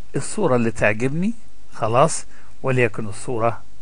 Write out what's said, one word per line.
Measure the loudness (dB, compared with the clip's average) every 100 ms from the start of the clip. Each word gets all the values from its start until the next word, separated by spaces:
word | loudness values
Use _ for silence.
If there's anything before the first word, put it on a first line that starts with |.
| -4 -4
الصورة | -2 0 2 2
اللي | 2
تعجبني، | 2 0 2 0 0 0 -2 -4 -4 -4
خلاص، | -2 2 4 4 2 -2 -4 -4 -2
وليكن | 0 2 2 0 -4
الصورة | -4 -2 0 0 0 -2 -4